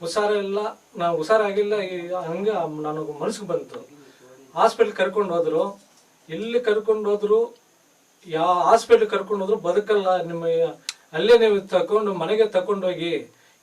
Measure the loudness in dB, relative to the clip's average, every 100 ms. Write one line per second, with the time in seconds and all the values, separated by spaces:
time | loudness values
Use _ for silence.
0 | -6 -2 0 0 -2 -4 -6 -10 _ -4
1 | -2 0 2 2 2 0 0 -2 -4 -8
2 | -6 -6 -6 -4 -2 -2 -4 -6 -8 -6
3 | -8 -6 -6 -6 -6 -6 -6 -16 -18 -20
4 | -20 _ -20 -20 -10 0 2 2 0 0
5 | -2 0 0 0 0 0 -2 -6 _ _
6 | _ _ -12 -8 -2 -2 2 0 2 0
7 | 0 0 2 2 2 -6 _ _ _ _
8 | _ _ -6 -2 2 2 4 4 6 4
9 | 4 -2 -2 -4 -2 -2 0 0 2 0
10 | 2 0 -2 -4 -2 0 0 -4 -16 -18
11 | _ 0 6 6 6 2 0 -2 2 0
12 | 0 -2 -2 2 2 0 -2 -2 -2 -4
13 | -4 -6 -8 _ _ _